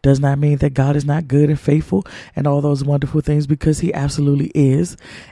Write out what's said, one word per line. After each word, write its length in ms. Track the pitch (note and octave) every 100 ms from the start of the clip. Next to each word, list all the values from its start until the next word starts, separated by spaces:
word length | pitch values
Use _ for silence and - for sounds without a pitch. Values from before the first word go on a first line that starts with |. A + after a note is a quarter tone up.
does 200 | C#3 C#3
not 180 | C#3+ C#3
mean 200 | D3 C#3
that 160 | D3
God 220 | C3+ C3+ D3
is 80 |
not 240 | C#3+ D3+ C#3
good 220 | C#3+ D3
and 100 | D3
faithful 460 | - D3+ - F#3+ - - - -
and 100 | C#3+
all 140 | C#3+
those 240 | D3 C#3
wonderful 360 | C3+ C#3+ C#3 D#3
things, 260 | D3+ D3 C#3+
because 340 | D3+ D#3+ D3+
he 120 | E3+
absolutely 580 | - C#3 D3 C#3+ C#3 -
is. 420 | - C3+ C#3 F3 - - - -